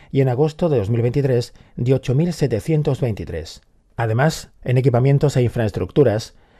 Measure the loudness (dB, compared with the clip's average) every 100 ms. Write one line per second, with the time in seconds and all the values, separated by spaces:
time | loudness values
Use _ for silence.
0 | -6 0 0 2 -2 0 0 0 0 0
1 | 0 0 0 0 -2 -10 -16 -4 0 0
2 | 0 0 0 -2 -2 -2 -2 0 0 -2
3 | -2 -4 -8 -10 -12 -16 _ _ _ -6
4 | -2 0 0 -2 -10 _ -2 0 2 4
5 | 4 4 2 2 0 0 -2 -4 -2 2
6 | 2 2 -4 -16 _ _